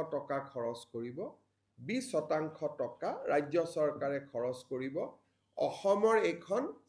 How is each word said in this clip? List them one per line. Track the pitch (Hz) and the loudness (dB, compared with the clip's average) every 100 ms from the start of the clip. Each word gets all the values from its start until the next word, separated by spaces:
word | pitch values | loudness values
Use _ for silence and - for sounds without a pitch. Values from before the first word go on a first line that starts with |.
| 160 | -2
টকা | 143 - 139 135 | -4 -2 -4 -4
খৰচ | 127 117 120 - | -4 -4 -4 -8
কৰিব, | 117 120 131 247 - _ _ _ - | -8 -6 -6 -10 -10 _ _ _ -14
বিশ | 123 247 254 | -4 -2 0
শতাংশ | 160 151 156 156 156 151 - | 0 2 0 0 -2 -4 -2
টকা | 120 - 190 311 - | -4 -2 -4 -4 2
ৰাজ্য | 147 143 170 165 165 | 2 4 2 2 2
চৰকাৰে | 151 - 143 143 139 | 2 2 -2 -2 -4
খৰচ | 117 123 127 - | -4 -2 -4 -6
কৰিব। | 127 131 151 - - _ _ _ - | -6 -4 -4 -6 -8 _ _ _ -2
অসমৰ | 147 - 196 202 220 220 | -2 0 2 6 6 6
এইখন | 175 170 - 208 311 - | 4 0 -2 -2 -2 -6